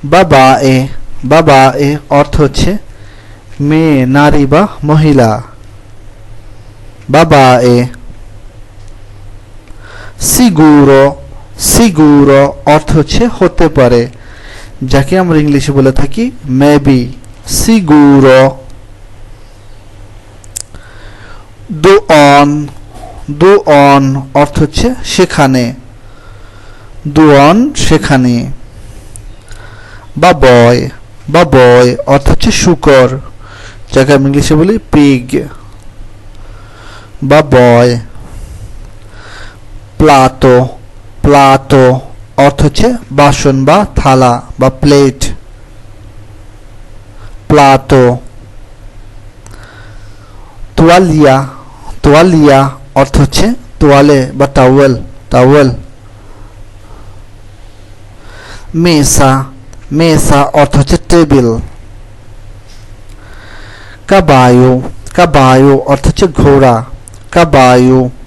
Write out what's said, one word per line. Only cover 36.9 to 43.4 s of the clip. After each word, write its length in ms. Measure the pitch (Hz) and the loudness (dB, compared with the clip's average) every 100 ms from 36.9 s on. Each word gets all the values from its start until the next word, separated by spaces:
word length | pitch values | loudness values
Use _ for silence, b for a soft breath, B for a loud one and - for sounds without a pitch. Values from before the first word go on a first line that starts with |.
| B B - 135 | B B -12 -2
বাবয়। 600 | 147 147 131 123 120 123 120 - - - - - - - - - - B B B B B B - - - - | -2 0 2 4 4 2 -2 -10 -18 -18 -18 -18 -18 -18 -18 -20 -20 B B B B B B -20 -20 -20 -2
প্লাতো, 560 | 156 139 131 - 135 123 131 - - - - - | 2 2 2 0 2 2 0 -10 -20 -20 -20 -4
প্লাতো 600 | 143 143 135 135 - 139 127 127 - - - - | 0 2 4 2 0 2 2 0 -8 -20 -10 -2
অর্থ 140 | 139 - 151 | 0 0 -2
হচ্ছে 220 | - 226 247 - 139 | 0 -2 -2 -6 0
বাসন 380 | 143 139 | 0 0